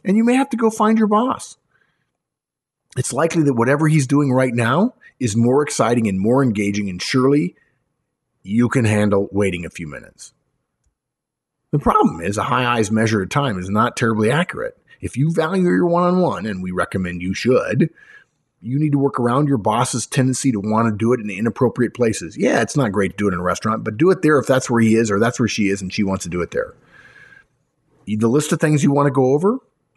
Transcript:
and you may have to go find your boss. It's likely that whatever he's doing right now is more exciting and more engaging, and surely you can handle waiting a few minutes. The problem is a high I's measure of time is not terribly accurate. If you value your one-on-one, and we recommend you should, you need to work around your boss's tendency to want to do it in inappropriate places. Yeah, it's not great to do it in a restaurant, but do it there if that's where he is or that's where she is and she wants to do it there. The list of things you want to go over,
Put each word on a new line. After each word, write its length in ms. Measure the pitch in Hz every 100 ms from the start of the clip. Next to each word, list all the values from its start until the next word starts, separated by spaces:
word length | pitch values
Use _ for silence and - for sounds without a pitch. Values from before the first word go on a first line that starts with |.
and 140 | - 208
you 60 |
may 100 | 226
have 160 | 254 269
to 80 | 226
go 140 | 226
find 260 | 220 214 220
your 80 | 214
boss. 480 | 208 254 107 - - _ _ _ _ _ _ _ _ _ _ _ _ _ -
It's 160 | -
likely 300 | 123 160 170
that 100 | 147
whatever 340 | 120 117 147 156
he's 200 | 156 131
doing 240 | 139 143
right 220 | 127 131
now 420 | 120 117 143 233 - - _
is 160 | 123 107
more 260 | 120 135
exciting 460 | 143 - 117 120 110
and 120 | 95
more 220 | 104 127
engaging, 480 | 131 107 101 101 101
and 120 | 90
surely 540 | - 131 131 143 175 - _ _ _ _ _ _ _ _
you 280 | 95 110 120
can 160 | 139 110
handle 420 | 107 104 98 101
waiting 340 | 98 98 87 85
a 40 |
few 180 | - 80
minutes. 460 | 67 50 - - _ _ _ _ _ _ _ _ _ _ _ _ _ _
The 80 | 147
problem 420 | 226 - 254 82
is 160 | 82 101
a 60 |
high 340 | 95 123 123 120
I's 120 | 101
measure 300 | 110 113 110
of 80 | 92
time 300 | 143 139 95
is 100 | 92
not 260 | 104 120 -
terribly 360 | 117 110 107
accurate. 460 | 139 180 - 55 - _ -
If 140 | - 120
you 140 | 151
value 320 | 165 156 190 175
your 200 | 180 175
one-on-one, 600 | 170 180 180 170 95 107
and 180 | 95
we 80 | 92
recommend 500 | 90 85 98 90 87
you 120 | 90
should, 560 | 98 113 123 80 117 160 - - - _ _ _ _
you 180 | 107 135
need 120 | 151
to 60 | 143
work 220 | 139 -
around 280 | 120 127 147
your 100 | 135
boss's 500 | 101 110 123 123 -
tendency 440 | - 131 127 139
to 80 | 107
want 300 | 104 107 113
to 60 | 104
do 160 | 113
it 60 | 123
in 80 | 104
inappropriate 640 | 95 113 - 120 120 117
places. 420 | - 117 107 85 117
Yeah, 260 | 190 -
it's 140 | 110 151
not 160 | 120
great 200 | 98 98
to 60 | 85
do 100 | 101
it 40 |
in 60 | 87
a 40 |
restaurant, 400 | 87 85 113 110
but 140 | 113 107
do 120 | 175
it 120 | 190
there 180 | 151 147
if 80 | 123
that's 220 | 131 -
where 120 | 117
he 140 | 113 110
is 160 | 117
or 80 | 101
that's 200 | 117 -
where 80 | 113
she 220 | - 98
is 120 | 98
and 120 | 92
she 100 | -
wants 200 | 98 95
to 60 | 87
do 120 | 87
it 100 | 85
there. 220 | 60 52 - _ - - - - - _ _ _ _ _ _ -
The 220 | 107 113
list 240 | 135 151
of 80 | 165
things 240 | 156 151
you 80 | 143
want 140 | 143 143
to 40 |
go 160 | 131 127
over, 260 | 143 190 262 - _ _